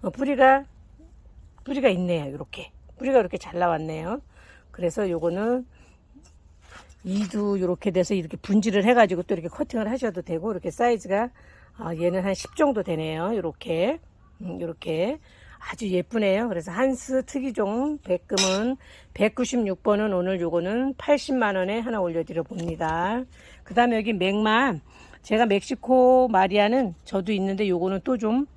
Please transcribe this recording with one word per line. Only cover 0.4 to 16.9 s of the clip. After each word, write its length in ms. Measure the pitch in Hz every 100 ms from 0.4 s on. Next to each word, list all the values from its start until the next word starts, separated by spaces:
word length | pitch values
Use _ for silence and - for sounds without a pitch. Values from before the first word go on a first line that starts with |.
| 262 269 277 - - - - - - - - -
뿌리가 240 | - 277 254
있네요. 420 | 180 180 170 143
요렇게. 400 | 147 - - - - - -
뿌리가 220 | 254 262
이렇게 180 | 180 185
잘 200 | - 175
나왔네요. 600 | 175 160 156 160 165 247 - - - - _
그래서 380 | - 175 190 196
요거는 580 | 170 170 180 220 254 247 - - _ _ - - - - - - - - - 180
이두 540 | 196 202 208 208 196
요렇게 300 | 180 180 208
돼서 240 | 180 175
이렇게 240 | 196 160 -
분질을 460 | - 202 208 202
해가지고 400 | 202 247 214 170
또 100 | -
이렇게 140 | 185 165
커팅을 420 | - 294 240 214
하셔도 320 | 254 233 175
되고, 280 | 170 165 196
이렇게 200 | 214 175
사이즈가, 580 | 156 240 226 180 196 240 - - - - -
아, 180 | 190
얘는 300 | 165 175 185
한 100 | 190
십 220 | 190 - -
정도 260 | 302 220
되네요. 540 | 185 160 156 156 175 226
요렇게. 640 | 170 - - 165 196 320 - - _ -
음, 200 | 175 175
요렇게. 580 | 170 160 - 160 196 302 - - - - -
아주 180 | - 214
예쁘네요. 600 | 180 180 226 202 196 240
그래서 240 | 175 165
한스 520 | 175 262